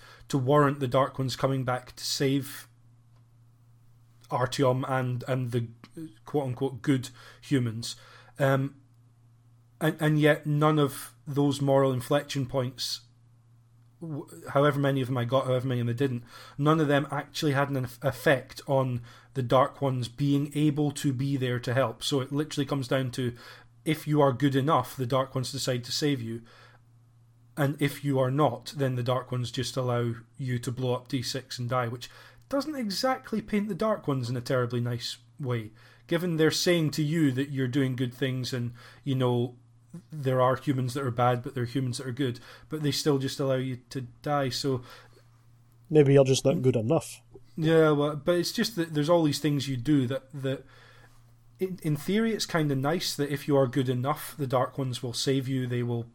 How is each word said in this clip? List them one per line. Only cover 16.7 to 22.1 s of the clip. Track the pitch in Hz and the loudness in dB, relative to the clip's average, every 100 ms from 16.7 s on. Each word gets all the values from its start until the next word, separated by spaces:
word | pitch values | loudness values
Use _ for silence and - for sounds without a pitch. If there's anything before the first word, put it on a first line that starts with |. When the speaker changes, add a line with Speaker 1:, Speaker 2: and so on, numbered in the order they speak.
| 160 | 4
Speaker 1:
of | 143 | 4
them | 143 147 | 2 0
actually | 143 139 - 156 | -8 -8 -4 0
had | 135 139 | 0 0
an | 139 | -2
eff-, | 123 - | -6 -4
effect | 139 - 165 131 - - - | -4 0 2 2 0 -12 -2
on | 135 131 123 120 - - | 0 0 -2 -8 -20 -12
the | 139 | -6
Dark | 120 131 139 - | 2 4 4 0
Ones | 139 127 117 | -2 -2 -6
being | - 143 139 143 | -2 0 2 0
able | 147 151 147 147 | 0 0 2 -2
to | 143 143 | -2 -2
be | 127 139 139 | -2 -2 -2
there | 127 123 | -2 -4
to | 123 | -2
help. | 127 120 113 | 0 0 -2
So | - | -2